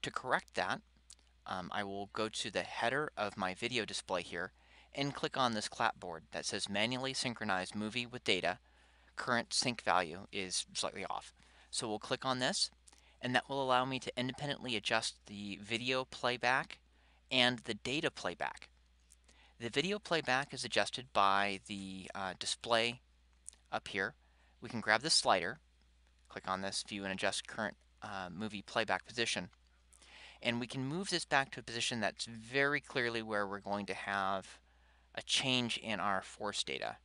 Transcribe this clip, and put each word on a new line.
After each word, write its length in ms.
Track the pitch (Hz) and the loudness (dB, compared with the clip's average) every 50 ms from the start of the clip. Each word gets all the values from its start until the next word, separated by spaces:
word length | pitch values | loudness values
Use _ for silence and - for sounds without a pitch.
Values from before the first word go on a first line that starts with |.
To 100 | - 143 | -6 -6
correct 420 | - - - 131 131 180 - - - | -6 -6 0 2 2 2 0 -2 -2
that, 260 | - 90 92 120 - _ _ _ - _ _ - _ _ - _ _ _ | 0 0 0 0 -4 _ _ _ -20 _ _ -20 _ _ -20 _ _ _
um, 260 | - - 92 90 - | -6 -4 -4 -4 -2
I 100 | - 101 | -2 -2
will 260 | 104 98 98 101 101 98 | -2 -2 -4 -6 -6 -6
go 160 | _ - 110 110 | _ 0 0 0
to 220 | - - - 120 | 0 -4 -6 0
the 100 | 92 98 | 0 0
header 480 | 87 - - - - 117 123 143 151 - _ | 0 0 -2 0 0 2 2 2 -2 -2 _
of 200 | - 104 104 - | -2 -4 -2 -2
my 160 | 104 98 92 | -2 -2 -2
video 320 | 92 - 117 - 107 117 104 | -2 -2 -4 -2 0 0 -2
display 380 | 98 101 - - - 95 90 | -2 -4 -8 -4 -2 -2 -2
here 300 | 87 - - 85 87 92 - - - - - - - _ - | -2 -2 -4 -6 -6 -6 -8 -16 -20 -20 -20 -20 -20 _ -4
and 180 | 135 139 143 | -2 -2 -2
click 240 | 131 - - 151 - | 0 -2 -4 -2 2
on 180 | 135 131 120 113 | 2 2 2 2
this 120 | 107 - | 0 -2
clapboard 560 | - - - 120 113 - - - 90 85 80 - - | -4 -2 2 2 2 2 -2 -8 -8 -8 -10 -12 -8
that 160 | - 82 76 | -8 -6 -4
says 220 | - - 101 - - | -2 -2 -2 -2 0
"Manually 460 | 101 101 107 117 127 127 131 135 131 | 2 2 2 2 0 -2 -2 -4 -4
synchronize 600 | - - 127 113 - 110 107 95 92 92 - - | -2 -2 -2 -2 -2 -2 0 0 0 -2 -4 -4
movie 320 | 104 107 107 104 123 123 | -4 -4 -2 -4 -4 -6
with 160 | 120 123 123 | -6 -10 -6
data. 380 | _ - 101 90 82 85 92 - _ _ _ - - - _ _ - - _ | _ 2 2 4 2 0 -2 -2 _ _ _ -20 -20 -20 _ _ -20 -14 _
Current 360 | - - - 123 117 113 - | -6 0 2 2 2 2 2
sync 300 | - - - 131 120 - | -2 0 0 0 -2 0
value 460 | - 104 87 90 90 80 80 92 104 - | 2 4 4 4 4 2 -2 -8 -10 -6
is 360 | - 104 95 92 90 - - - | -6 -4 -4 -2 -4 -4 -4 -4
slightly 320 | - - - - - - 95 | -4 -4 -4 -2 -4 -4 -6
off." 300 | - - - - - - _ - - - - - - | -6 -6 -8 -8 -12 -20 _ -20 -20 -20 -20 -18 -8
So 200 | - - 131 117 | -6 -4 -2 -2
we'll 100 | 107 107 | -4 -4
click 260 | - - 135 - - | -2 -2 -2 0 0
on 140 | 131 127 127 | 0 0 2
this, 320 | 127 139 202 - - - - _ _ - - - - - - _ | 2 0 2 0 -2 -2 -4 _ _ -20 -20 -20 -20 -20 -18 _
and 140 | - 127 123 | -2 4 4
that 140 | 127 - - | 4 2 2
will 120 | 135 139 | -2 -2
allow 240 | 135 131 127 127 127 | 2 4 4 4 4
me 140 | 131 135 127 | 2 0 -2
to 140 | - - - | -4 -4 -2
independently 600 | - 123 131 131 - 147 143 139 - - 127 117 | -2 -2 -2 -2 -4 -4 -4 -4 -4 -4 -4 -4
adjust 400 | 104 - - 117 113 113 - - - _ | -2 0 2 2 2 2 0 -6 -8 _
the 320 | - 104 101 101 101 95 82 | -12 -10 -8 -6 -6 -8 -8
video 440 | 104 101 117 113 123 127 131 131 131 | -4 -2 -2 -2 0 2 0 0 0
playback 760 | _ - - - 120 123 120 123 123 127 139 165 - - - _ _ _ _ _ _ _ _ _ _ | _ -8 -2 0 0 0 2 2 4 4 4 0 -4 -10 -18 _ _ _ _ _ _ _ _ _ _
and 300 | 135 131 123 123 123 117 | 6 6 6 6 6 2
the 160 | - - 113 | -2 -4 -6
data 380 | 104 _ 123 127 151 156 139 | -4 _ -2 -2 0 0 0
playback. 560 | - - - 92 87 - 73 67 - - - - _ _ _ _ _ _ _ _ - _ _ - - - - - _ _ | -2 0 -4 -4 -2 -2 -4 -4 -4 -8 -18 -20 _ _ _ _ _ _ _ _ -20 _ _ -20 -20 -20 -20 -20 _ _
The 100 | 117 117 | -6 0
video 300 | 104 139 147 185 202 208 | 0 2 2 2 0 -2
playback 560 | - - 175 160 143 - 127 131 139 - - | 0 0 0 0 2 2 2 2 2 -2 -6
is 100 | 127 127 | -8 -6
adjusted 480 | 113 - 110 101 - - - 127 - | 2 4 4 4 4 0 -8 -10 0
by 460 | _ 110 98 98 98 98 101 101 98 95 - | _ 6 8 8 8 6 6 4 2 -2 -6
the, 420 | - 107 98 98 95 95 95 90 - - | -6 -6 -6 -6 -6 -8 -10 -10 -8 -6
uh, 200 | 101 95 92 87 - | -4 -4 -4 -4 -4
display 640 | - - - - - 117 117 113 113 120 120 123 _ _ _ _ _ _ _ _ _ - - _ _ _ | -4 -4 -4 -4 0 4 4 4 4 2 0 -4 _ _ _ _ _ _ _ _ _ -20 -20 _ _ _
up 160 | - 110 - - | -6 -6 -6 -4
here. 260 | - 98 95 113 - _ _ _ _ _ - _ _ _ | -2 0 0 0 -2 _ _ _ _ _ -20 _ _ _
We 80 | - 117 | -12 -8
can 120 | 120 113 | -6 -4
grab 220 | 101 110 107 113 | 4 4 4 4
the 80 | 127 165 | 6 4
slider, 480 | - - - 131 107 92 82 92 127 - _ _ _ _ _ _ _ _ _ - _ _ _ _ | 4 4 6 6 6 6 4 0 -4 -6 _ _ _ _ _ _ _ _ _ -20 _ _ _ _
click 200 | - - - 95 | -14 -10 -4 -2
on 120 | 95 92 | -2 0
this, 240 | 98 98 95 - - | -2 -2 -2 -4 -6
view 160 | - 107 101 | -4 -6 -4
and 100 | 98 98 | -4 -4
adjust 360 | 95 95 - 98 - - - - | -2 2 0 0 0 0 -6 -6
current, 280 | - - 110 101 - _ _ _ _ _ | -4 -4 -4 -4 -4 _ _ _ _ _
uh, 280 | - 107 101 95 92 90 | -12 -8 -8 -6 -8 -8
movie 300 | 87 87 110 107 104 98 | -6 -6 -6 -6 -6 -8
playback 420 | - - - 120 110 101 95 90 - | -10 -2 0 0 2 2 0 -2 -2
position. 440 | - - 120 117 - - 101 90 - - _ _ _ _ _ _ _ - - - - - - - - - - - | -6 -2 0 0 0 0 -2 -4 -6 -12 _ _ _ _ _ _ _ -20 -20 -20 -20 -20 -20 -20 -20 -20 -4 -2
And 140 | 120 117 120 | 0 0 0
we 80 | 127 | -2
can 180 | 117 - 135 131 | -4 -4 -4 -2
move 260 | 135 147 180 202 - | -2 -2 -4 -2 -2
this 140 | 180 165 - | -2 -2 0
back 280 | _ 151 139 135 - | _ 2 2 2 2
to 80 | - - | -6 -10
a 20 | |
position 380 | 120 - 113 117 113 - 127 117 | -10 -6 -4 -2 -2 0 0 0
that's 240 | 104 98 - - - | 0 0 0 -2 -10
very 560 | 113 117 113 110 113 123 139 139 143 147 143 | -10 -10 -14 -12 0 2 4 4 4 2 0
clearly 420 | - - - 139 120 117 113 113 | -4 -2 0 0 2 2 0 0
where 240 | 110 110 110 104 101 | -2 0 0 0 0
we're 140 | 98 98 101 | 0 -2 -6
going 260 | 98 98 101 101 101 | -4 -2 -2 -2 -2
to 80 | 95 95 | -4 -4
have 640 | - - - 101 101 98 95 98 95 92 - - - _ _ _ _ _ _ _ _ _ _ _ | -6 -2 -2 0 0 2 0 0 -2 -4 -8 -16 -20 _ _ _ _ _ _ _ _ _ _ _
a 80 | - | -12
change 560 | - - - - - 135 127 123 123 117 - - | -4 0 0 0 2 2 2 2 2 0 -2 -4
in 220 | - 110 110 92 | -2 -4 -2 0
our 200 | 87 101 98 95 | 0 0 0 0
force 440 | - - - - 110 101 101 - - | -2 -6 -12 -6 -6 -4 -2 -2 -4
data. 320 | - 69 65 53 55 55 - | -2 -4 -4 -4 -8 -8 -10